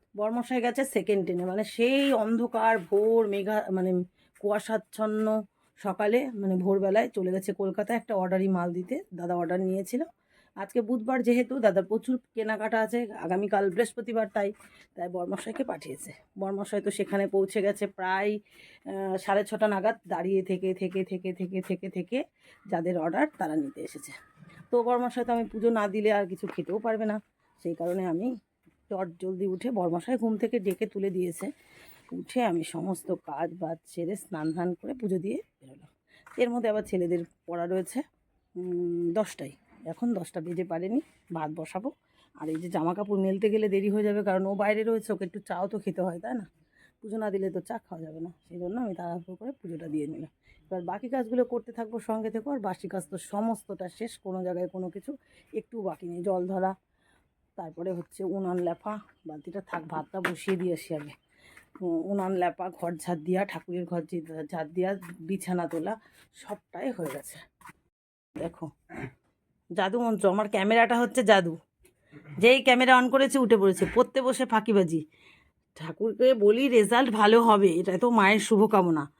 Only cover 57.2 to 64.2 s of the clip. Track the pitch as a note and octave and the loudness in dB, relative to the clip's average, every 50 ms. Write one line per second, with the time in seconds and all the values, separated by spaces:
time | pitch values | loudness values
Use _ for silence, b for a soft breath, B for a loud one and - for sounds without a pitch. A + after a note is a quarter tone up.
57.2 | _ _ _ _ _ _ _ - F3 D#3+ D3+ E3 F3 F#3+ F3+ F3 E3 - - - | _ _ _ _ _ _ _ -14 -12 -12 -10 -8 -6 -4 -4 -6 -8 -10 -10 -8
58.2 | F#3+ F3+ F#3+ G3 F#3+ F3+ F3+ F3+ F3 E3+ E3+ - - G#3 G#3+ G#3 G#3 _ _ _ | -6 -4 -4 -4 -4 -2 -2 -2 -2 -2 -4 -6 -8 -8 -8 -10 -12 _ _ _
59.2 | - D#4 D#4 D4+ - - E3 G3+ F#3+ - - E3+ D#3+ E3+ E3+ D#3 D3 - - F#3+ | -18 -16 -16 -16 -14 -12 -12 -12 -10 -8 -10 -10 -8 -6 -8 -8 -8 -8 -8 -6
60.2 | F3 F3 F3 - - G3 F#3+ E3+ F#3 F3+ E3+ D#3 - - E3 D3+ D3 D3 - _ | -4 -4 -6 -6 -4 -4 -2 -2 -2 -2 -2 -4 -6 -6 -8 -8 -8 -10 -16 _
61.2 | _ b b b b b b b b b b - F#3 F3 E3 D#3+ E3 F#3+ G3+ G3+ | _ b b b b b b b b b b -8 -4 -4 -2 -2 -2 -2 -2 -2
62.2 | F#3 F#3+ G3 F3+ F3+ E3+ E3+ - F3+ F#3 E3 - F3 E3+ F3+ D#3 - F3 F3 D#3 | 0 0 0 0 0 0 -2 -4 -8 -10 -8 -6 -6 -6 -6 -6 -4 -4 -4 -4
63.2 | D3+ F3 F3+ F#3+ G3+ G3 - E3 - - F3 F3+ F3 E3+ F3+ E3+ D#3 - F3+ E3+ | -2 0 0 0 0 -2 -6 -10 -10 -8 -6 -6 -6 -4 -6 -6 -6 -6 -8 -8